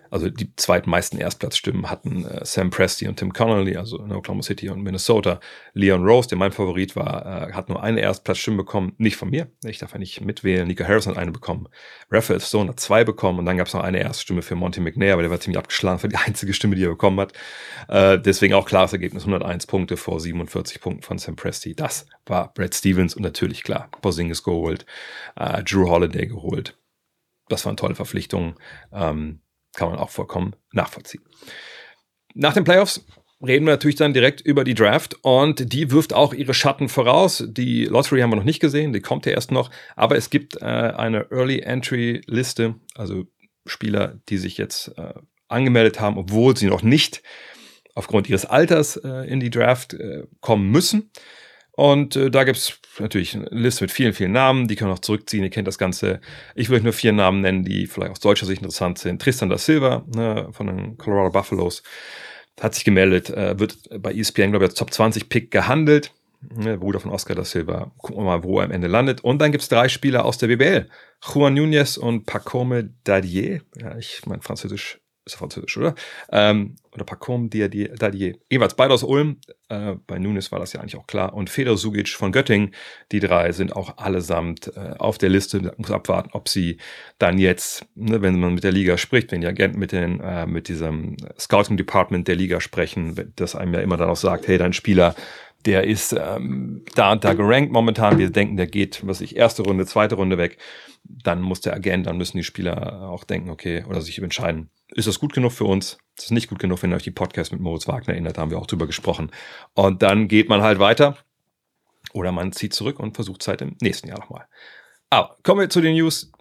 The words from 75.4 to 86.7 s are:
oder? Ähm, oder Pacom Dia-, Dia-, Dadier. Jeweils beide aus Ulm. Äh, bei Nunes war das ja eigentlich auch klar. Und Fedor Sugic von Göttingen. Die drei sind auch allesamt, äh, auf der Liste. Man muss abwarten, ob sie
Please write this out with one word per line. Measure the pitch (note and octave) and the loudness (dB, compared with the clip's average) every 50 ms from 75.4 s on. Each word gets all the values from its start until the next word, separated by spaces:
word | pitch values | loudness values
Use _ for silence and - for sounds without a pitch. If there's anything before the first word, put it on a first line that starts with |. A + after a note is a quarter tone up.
| F2+ D#2 - - - - - - | -12 -12 -12 -12 -10 -8 -6 -2
oder? | - E3 D3+ - - - - - - - | -2 -2 -2 -4 -10 -16 -16 -18 -14 0
Ähm, | - G#2+ G#2 G#2+ G#2 G#2+ G2+ G#2 B2 - _ _ | 2 4 6 6 4 4 0 -2 -8 -16 _ _
oder | _ A2 G2+ | _ -14 -12
Pacom | - G2 - - - B2 A#2+ A#2 A2 | -12 -12 -12 -8 -6 -4 -4 -4 -4
Dia-, | G#2 G#2+ G#2 G2 | -2 -2 -2 -2
Dia-, | G2 G2+ G#2 - - | -2 -4 -6 -6 -4
Dadier. | A#2 - G#2 G2 F#2+ G2 F2+ - - _ _ | -2 -2 -2 -2 -2 -4 -6 -6 -8 _ _
Jeweils | C3 C3 A2+ F#2+ - | 2 2 2 2 4
beide | - C3 C3+ C3+ | 4 4 4 4
aus | A#2 - | 2 2
Ulm. | - - C#3+ D3+ D3+ C#3+ - _ - - _ _ _ | 2 2 2 2 0 -2 -6 _ -20 -20 _ _ _
Äh, | A2 G2+ G#2 G#2 F#2 F#2 - - | -10 -8 -6 -8 -8 -8 -10 -10
bei | F#2+ F2+ | -8 -6
Nunes | F#2 G2+ G#2+ F#2+ F#2+ - | -4 -2 -2 -4 -4 -6
war | G2 F#2+ | -8 -8
das | F#2 - - | -8 -8 -10
ja | - | -12
eigentlich | - G#2+ - - | -12 -12 -12 -14
auch | - | -14
klar. | - - G2+ F#2+ F#2+ - | -8 -4 -2 -2 -2 -4
Und | G#2 F#2+ F2+ | -6 -8 -6
Fedor | - - C3+ B2 A2 F#2 | -4 -2 2 2 2 2
Sugic | G2+ A2 G#2 G#2 G2+ - | 2 -2 -2 -2 -4 -4
von | - - A2 F#2+ | -4 -4 -4 2
Göttingen. | F#2 C3 - - A2 G2+ G#2 G2 - - - - - - - _ | 2 2 4 4 4 4 4 0 -2 -10 -18 -20 -20 -20 -10 _
Die | - G2+ | -2 0
drei | G2 F2+ F2+ F2 F2 F2 | 2 4 4 4 4 2
sind | E2+ F2+ F#2 F2 - | 0 -2 -4 -4 -4
auch | G2+ F2 - - - | -8 -10 -10 -12 -8
allesamt, | F2+ F#2+ F#2+ F#2 F2 E2 F2 E2 E2+ E2+ E2 - - - - | -4 -4 -2 -2 -2 -2 -2 -2 -2 -4 -6 -8 -12 -16 -14
äh, | G2 G2 E2+ - - | -12 -12 -12 -8 -4
auf | - G#2+ A2 - | -2 -2 0 2
der | G2 F#2 | 2 4
Liste. | F#2 G2 G2 - - G2 | 4 4 2 2 -2 -4
Man | F#2 F2 - - | -4 -4 -6 -8
muss | - - | -6 -4
abwarten, | G2+ F#2+ - - F#2 F2+ F#2 - - | -4 -4 -2 0 -2 -2 -2 -4 -10
ob | G2+ - - | -8 -6 -4
sie | - G2 F2+ E2+ | -2 0 0 -2